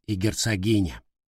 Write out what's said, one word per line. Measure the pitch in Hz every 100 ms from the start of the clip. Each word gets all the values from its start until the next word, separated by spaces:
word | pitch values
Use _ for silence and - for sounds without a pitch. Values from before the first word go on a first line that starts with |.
| -
и | 101
герцогиня, | 104 - 117 104 98 107 90 - - _ _